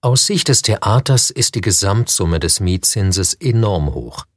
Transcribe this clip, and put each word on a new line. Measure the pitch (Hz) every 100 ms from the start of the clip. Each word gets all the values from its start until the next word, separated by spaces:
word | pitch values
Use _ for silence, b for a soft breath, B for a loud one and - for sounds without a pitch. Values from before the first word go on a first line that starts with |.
Aus | 123 131 -
Sicht | 202 -
des | 131
Theaters | - 104 - 117 131 131 -
ist | - 120
die | 117
Gesamtsumme | 104 92 98 104 120 - 85 82
des | 85 -
Mietzinses | 92 92 - - 98 92 92
enorm | - 135 113 110 92 73
hoch | 67 60 - -